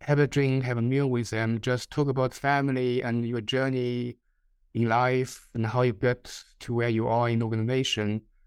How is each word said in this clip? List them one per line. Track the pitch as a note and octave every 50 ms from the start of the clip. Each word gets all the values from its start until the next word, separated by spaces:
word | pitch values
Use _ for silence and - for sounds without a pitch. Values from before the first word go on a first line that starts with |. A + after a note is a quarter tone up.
have | - C#3+ D3
a | C#3+ D3
drink, | C3+ - C#3+ C#3 C3+ C3 C3+ B2
have | B2+ B2
a | A#2
meal | A2+ B2 C3 C#3 C#3+ C3
with | B2 A#2+ A2+ -
them, | A2 A2 A2+ A2+ A2+ A2
just | - B2+ B2 A#2+ - -
talk | - D3 C#3+
about | C#3 C3 C3+ C3 B2+ -
family | - - C#3 C#3+ C#3 C#3 C#3 C3 B2+ B2+ B2 B2 B2+ -
and | A#2+ A#2 A#2+ A#2
your | A#2 A#2+ A#2+
journey | A2 - C3 C3 C3+ C3+ C3 B2+ B2 B2 B2 B2 A#2+ B2 A#2+ _ _ _ _ _ _ _ _ _ _ _ -
in | A2 A#2 A2+
life | A2+ A#2+ B2+ B2+ B2+ B2+ C3 - - - - - -
and | A#2+ A2+
how | A2 A#2+ B2 B2+
you | B2 G#2
get | F#2+ B2+ B2 B2 - - - - - - _ _ -
to | - - A#2
where | A#2+ A#2 A#2+
you | A2+ A2 A2+
are | A#2+ A2+ A#2+ A#2+ A#2
in | A#2 A2+
the | A#2
organization, | A2 A2+ A2 A2 A#2 C3 C3 C3 - - A2+ G#2 G#2 G#2+ A2 - _ _ _ _